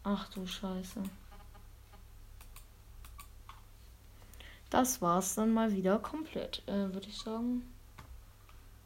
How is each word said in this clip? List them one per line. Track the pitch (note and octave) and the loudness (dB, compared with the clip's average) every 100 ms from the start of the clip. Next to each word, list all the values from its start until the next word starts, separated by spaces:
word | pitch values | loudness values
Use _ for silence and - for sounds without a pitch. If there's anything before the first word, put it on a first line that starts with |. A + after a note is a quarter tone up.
Ach | G3 G3+ F3+ | 2 0 0
du | - F#3 | -6 -4
Scheiße. | - F#3+ F#3 F#3 - G3 F#3+ - - - - - - - - - - - - - - - - - - - - - - - - - - - - - - - - - - - | -4 -2 -2 -4 -4 -4 -6 -14 -14 -14 -16 -16 -16 -18 -18 -16 -16 -14 -14 -14 -16 -16 -18 -18 -16 -14 -14 -14 -16 -16 -16 -16 -18 -18 -18 -18 -18 -18 -16 -16 -16 4
Das | - B3+ - | 6 6 6
war's | F3 F3 F#3+ - | 6 6 6 4
dann | A3 | 6
mal | A3+ A3+ | 6 6
wieder | G3 F#3 G#3 | 6 6 6
komplett, | - D4+ D#4 - - - - | 4 -4 -2 -2 -2 -4 -2
äh, | G3+ G3 | 0 2
würd | F#3 G3 | -2 -6
ich | G#3 | -8
sagen. | - A3 A#3+ B3 B3 - - - - - - - - - - - | -4 0 2 0 -2 -14 -18 -16 -14 -14 -16 -20 -18 -18 -18 -18